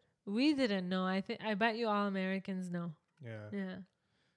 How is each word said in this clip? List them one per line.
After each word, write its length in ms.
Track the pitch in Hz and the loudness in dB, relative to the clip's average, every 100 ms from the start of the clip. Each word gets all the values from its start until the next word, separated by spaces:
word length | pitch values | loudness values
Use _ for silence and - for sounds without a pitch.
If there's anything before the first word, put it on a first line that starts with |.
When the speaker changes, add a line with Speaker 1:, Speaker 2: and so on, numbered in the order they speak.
| _ _ - | _ _ -4
Speaker 1:
We 260 | 214 294 | 2 4
didn't 340 | 277 247 196 180 | 4 2 2 0
know. 160 | 185 | 0
I 160 | 185 190 | 2 0
thi-, 180 | 190 233 | -2 -4
I 100 | 220 | -2
bet 220 | 196 233 220 | 2 2 2
you 120 | 226 | 2
all 180 | 202 202 | 2 2
Americans 640 | 190 190 190 190 190 180 | 0 0 -2 -2 -4 -4
know. 220 | 175 170 156 _ _ | -4 -4 -8 _ _
Speaker 2:
Yeah. 240 | 120 110 107 | -10 -8 -6
Speaker 1:
Yeah. 240 | 202 185 185 185 _ _ _ _ | -6 -6 -8 -14 _ _ _ _